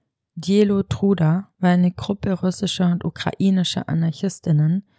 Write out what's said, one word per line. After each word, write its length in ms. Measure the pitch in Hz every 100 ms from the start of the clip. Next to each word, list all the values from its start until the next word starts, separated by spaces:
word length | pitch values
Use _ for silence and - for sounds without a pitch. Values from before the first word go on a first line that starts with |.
| _ _ _ -
Dielo 480 | 156 202 208 202
Truda 680 | 196 - 196 190 156 175 196 -
war 120 | 180
eine 200 | 180 180
Gruppe 400 | - - 202 208
russischer 580 | 185 185 180 190 - 180
und 140 | 175
ukrainischer 840 | 165 - - - 190 190 170 - -
Anarchistinnen, 1000 | 160 165 - 196 - - 151 156 185 -